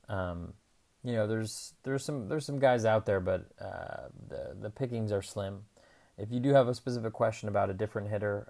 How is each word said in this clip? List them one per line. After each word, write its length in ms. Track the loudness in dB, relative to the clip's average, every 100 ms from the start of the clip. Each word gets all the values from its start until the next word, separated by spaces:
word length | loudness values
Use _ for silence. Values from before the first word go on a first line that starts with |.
| -8
Um, 440 | -4 -2 -4 -8 -14 _ _ _ _
you 100 | -4
know, 140 | 0 2
there's, 460 | 0 -2 -6 -12 -10
there's 200 | -4 -4
some, 260 | -2 -4 -4
there's 160 | -4 -2
some 120 | 2
guys 280 | 4 6 6
out 200 | 4 4
there, 140 | 2
but, 260 | 2 0 -2 -12
uh, 460 | -10 -8 -10 -10 -12 -14 -12
the, 260 | -10 -8 -8
the 100 | -8
pickings 400 | -4 -4 -2 0
are 100 | 0
slim. 440 | -2 -4 -6 -6 -14 _ -20 _ _ -10
If 140 | -4
you 80 | 0
do 140 | 6
have 140 | 8 6
a 60 |
specific 400 | 2 -2 -2 -2
question 360 | 0 0 0 0
about 200 | 2 2
a 40 |
different 360 | 0 -4 -4 -4
hitter, 380 | -2 0 -2 -4